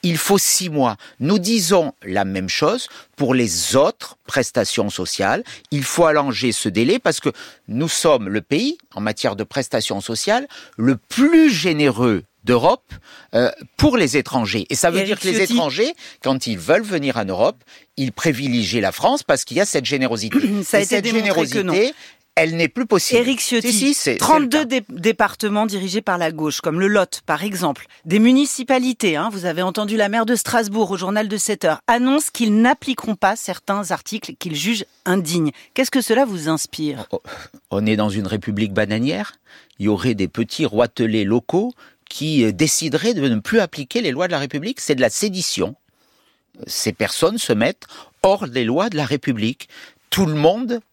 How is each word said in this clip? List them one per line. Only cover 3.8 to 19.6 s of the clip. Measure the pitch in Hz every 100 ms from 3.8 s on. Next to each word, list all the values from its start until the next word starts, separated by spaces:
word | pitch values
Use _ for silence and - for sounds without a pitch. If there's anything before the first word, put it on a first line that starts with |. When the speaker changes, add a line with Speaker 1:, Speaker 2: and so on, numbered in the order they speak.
| 160 - - - -
Speaker 1:
prestations | 139 123 127 101 - 104
sociales. | - 92 - 98 151 247 - _
Il | 147
faut | 135 - 165
allonger | 151 139 110 123
ce | 104 107
délai | 95 120 247
parce | - 151
que | 139 - - - -
nous | 113 160
sommes | - 170 135 98
le | 104
pays, | - 147 262 339 _
en | -
matière | 107 107 127
de | 101
prestations | 107 - 127 117 - 101
sociales, | - 113 - 233 277 - - -
le | 117 123
plus | _ - 277 330 311
généreux | 175 180 151 143 110 123 98 - _
d'Europe, | - 123 151 262 _ - - - -
euh, | 113 123 - - -
pour | 302 240
les | 147 151
étrangers. | - 131 107 107 -
Et |
ça | 143 170
veut | 180
Speaker 2:
Éric | 196
Speaker 1:
dire | 202
que | 185
les |
Speaker 2:
Ciotti. | 202 190
Speaker 1:
étrangers, | 240 151 135 254 349 - -
quand | 127 135 120
ils | 98
veulent | 82 214
venir | 214 175 139 123
en |
Europe, | 98 92 127 - _ - _ -
ils | 135
privilégient | - 170 123 139 120 98 117
la | 98
France | - - 180
parce | - 139
qu'il | -
y | 127